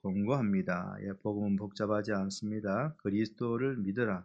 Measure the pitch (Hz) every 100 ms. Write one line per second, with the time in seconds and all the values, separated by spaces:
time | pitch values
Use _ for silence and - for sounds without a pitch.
0 | 98 95 104 139 107 95 90 90 95 98
1 | 98 95 104 104 104 98 104 - 104 107
2 | 104 101 98 - 107 107 104 101 151 151
3 | 101 101 110 - 120 117 135 123 98 101
4 | 113 92